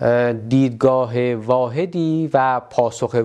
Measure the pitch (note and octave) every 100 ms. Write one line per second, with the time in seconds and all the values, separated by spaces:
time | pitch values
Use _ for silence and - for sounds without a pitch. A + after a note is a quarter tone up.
0 | B2 A#2+ A#2+ A2+ A2 C3 C3+ A2+ C3 C3
1 | B2 A#2+ B2 A#2 G#2+ B2+ B2 C3 F3+ F3
2 | D#3+ D#3+ D#3+ D#3+ C3 B2+ - - A#2 -
3 | A#2+ A#2+